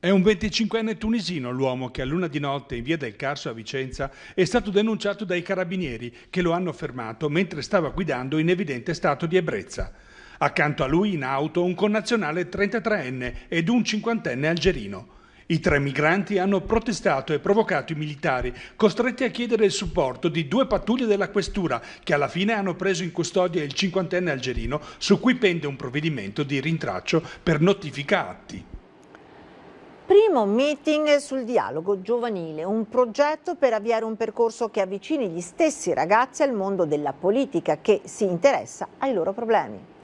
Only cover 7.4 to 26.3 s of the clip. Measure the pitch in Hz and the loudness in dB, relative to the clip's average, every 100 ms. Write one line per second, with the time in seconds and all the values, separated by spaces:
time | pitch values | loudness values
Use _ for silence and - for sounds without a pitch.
7.4 | 185 165 127 202 156 156 185 127 127 151 | 0 -4 0 0 0 -2 -2 -2 -2 0
8.4 | 160 180 185 127 117 160 175 139 170 180 | 2 2 0 -4 -4 -2 0 0 2 2
9.4 | 170 117 87 - - - - - - - | 0 -4 -6 -8 -8 -8 -20 -20 -20 -2
10.4 | 143 - 151 147 135 160 208 180 127 135 | -2 2 0 0 0 2 0 -2 -2 -2
11.4 | 156 175 180 175 208 214 208 240 165 160 | -2 0 0 2 0 0 0 0 0 -2
12.4 | 175 - 202 226 - 196 131 127 123 - | -4 -2 -2 0 -2 -2 -2 -6 -6 -8
13.4 | - 170 170 240 - 214 214 233 160 123 | -4 0 2 2 2 -2 -2 -2 -2 -2
14.4 | 147 170 160 175 101 95 - - - - | 0 2 2 0 -4 -10 -14 -20 -20 -20
15.4 | - 160 165 143 139 135 151 185 - 202 | -2 0 4 2 2 2 2 2 2 0
16.4 | 180 196 185 220 226 190 196 139 131 151 | 2 0 2 0 0 -2 0 0 0 -2
17.4 | - 202 220 185 - 156 151 143 165 127 | 2 2 4 0 -2 -6 -6 -4 -2 0
18.4 | 123 120 - - 214 - 247 247 262 - | -2 -8 -16 4 4 4 -2 0 -2 -2
19.4 | 240 226 208 - 185 170 139 123 170 156 | -2 4 4 2 -4 0 0 0 -2 -2
20.4 | 147 202 262 208 - 233 240 202 190 214 | 0 2 2 0 0 0 2 2 2 -2
21.4 | 180 - 170 120 - - - 147 143 170 | -2 -2 -2 -2 -4 -16 0 2 2 0
22.4 | 202 220 196 170 190 180 180 - 165 196 | 0 0 -2 -2 -2 0 -2 -4 -2 2
23.4 | 180 170 147 135 196 185 170 180 180 139 | 2 0 -4 -2 0 0 -2 0 0 -2
24.4 | 123 123 113 147 - - - 202 247 254 | -2 -4 -2 -4 -6 -10 2 4 4 4
25.4 | 202 170 147 135 127 131 156 143 98 | 2 2 -4 -6 -6 -2 -2 -2 -6